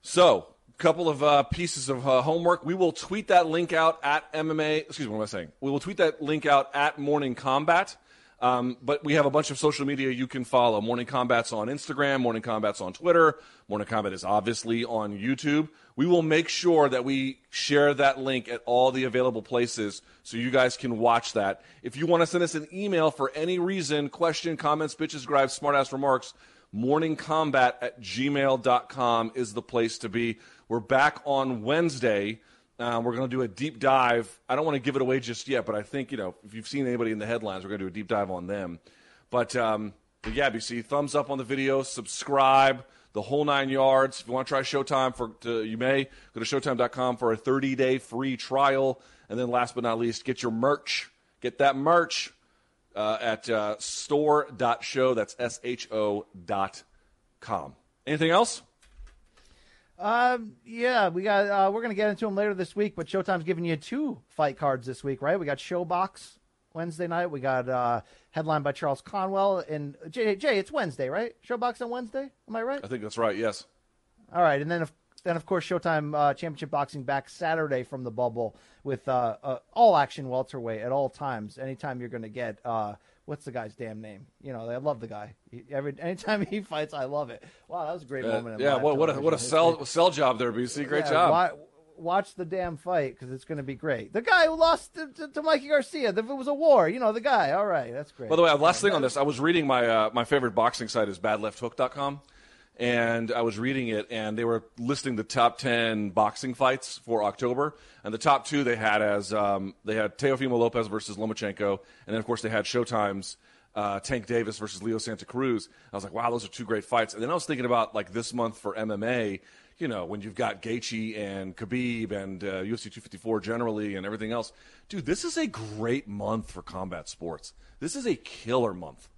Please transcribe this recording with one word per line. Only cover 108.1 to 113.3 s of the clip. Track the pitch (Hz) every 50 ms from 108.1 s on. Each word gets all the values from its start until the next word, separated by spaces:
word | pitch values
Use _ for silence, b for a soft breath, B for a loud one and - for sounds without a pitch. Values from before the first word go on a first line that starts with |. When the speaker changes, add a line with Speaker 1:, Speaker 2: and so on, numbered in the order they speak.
| 107
Speaker 1:
the |
top | 110 - 156 143 135 -
two | - 151 143 139
they | 123 120
had | 110 110 110 104 107
as, | 107 104 101 104 101 92 107
um, | 107 104 101 101 98 95 98 - _ _
they | 104 107
had | 110 107 101 -
Teofimo | - 143 139 135 123 135 131 123 117
Lopez | 117 117 - 120 113
versus | 104 101 107 - - 104
Lomachenko, | 92 110 110 107 - 113 101 95 - 104 101 98 95 B B B B B
and | B 107
then, |
of | 110 107
course, | - 120 110
they | - 110
had | 113 107 101
Showtime's, | - - 123 120 - 120 110 104 101 98 98 92 -